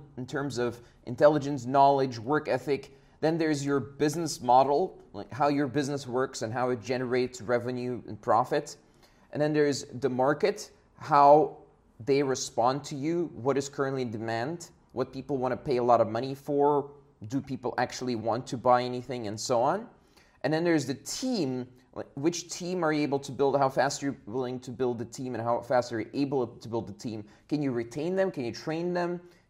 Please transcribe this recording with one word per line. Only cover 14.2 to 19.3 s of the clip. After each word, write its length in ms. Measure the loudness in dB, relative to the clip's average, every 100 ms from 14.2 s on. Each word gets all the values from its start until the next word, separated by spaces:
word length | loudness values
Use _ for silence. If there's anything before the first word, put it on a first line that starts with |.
| -4 -4 -4 -6 -12 _ _
what 200 | -6 -6
people 260 | -6 -6 -2
wanna 180 | -2 -4
pay 220 | -2 0
a 40 |
lot 180 | 6 6
of 80 | 4
money 280 | 0 -6 -8
for, 560 | -4 2 4 4 0 -10 _ -18 -6
do 140 | -6
people 340 | -6 -8 -6 -4
actually 380 | -4 -4 -6
want 320 | -4 -2 -4 -4
to 100 | -2
buy 280 | 4 4
anything, 420 | 4 -6 -8 -8
and 140 | -6